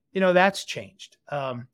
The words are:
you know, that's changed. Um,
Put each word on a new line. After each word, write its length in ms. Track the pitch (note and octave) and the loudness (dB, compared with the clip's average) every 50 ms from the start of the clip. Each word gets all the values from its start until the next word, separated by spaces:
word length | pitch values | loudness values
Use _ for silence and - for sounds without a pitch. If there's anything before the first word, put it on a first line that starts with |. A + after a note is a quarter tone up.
| _ _ - | _ _ -4
you 80 | F#3+ | 0
know, 100 | F#3+ F#3 | 2 4
that's 320 | F3 F3+ F#3 G3 F#3+ - - | 6 6 4 4 2 -2 -12
changed. 540 | - - A#2+ G2+ - _ _ - - _ _ _ | -10 -12 -12 -12 -14 _ _ -20 -20 _ _ _
Um, 400 | - D3 C#3+ C3+ C3 B2 A#2+ A#2+ _ | -10 -8 -8 -6 -6 -8 -10 -12 _